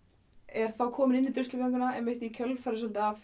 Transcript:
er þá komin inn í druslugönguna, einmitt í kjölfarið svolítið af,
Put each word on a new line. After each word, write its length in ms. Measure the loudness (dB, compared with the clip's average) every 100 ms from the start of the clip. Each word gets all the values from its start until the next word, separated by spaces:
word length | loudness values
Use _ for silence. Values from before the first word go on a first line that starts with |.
| _ _ _ -20 -8
er 240 | -2 -2 0
þá 80 | -2
komin 300 | 2 4 6
inn 80 | 4
í 60 | 0
druslugönguna, 560 | -2 -2 0 2 0 0
einmitt 280 | -2 -2 -4
í 60 |
kjölfarið 480 | -4 -4 -2 -4 -4
svolítið 240 | -2 0 0
af, 160 | -2